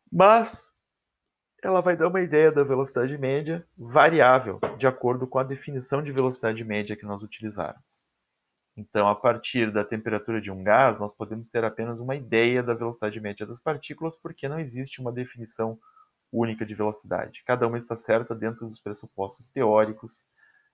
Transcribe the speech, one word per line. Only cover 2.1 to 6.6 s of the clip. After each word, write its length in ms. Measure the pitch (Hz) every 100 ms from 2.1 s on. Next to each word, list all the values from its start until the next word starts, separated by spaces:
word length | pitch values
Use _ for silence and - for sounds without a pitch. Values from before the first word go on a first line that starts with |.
| 185
ideia 280 | 175 151 156
da 140 | 143
velocidade 540 | 131 131 135 127 131 147
média 480 | 131 139 156 170 - _
variável, 840 | 117 120 151 165 127 127 113 98 - -
de 80 | 131
acordo 400 | 131 123 123 127
com 120 | 131
a 60 |
definição 580 | 135 135 - 135 127 139
de 80 | 147
velocidade 540 | 131 127 123 113 110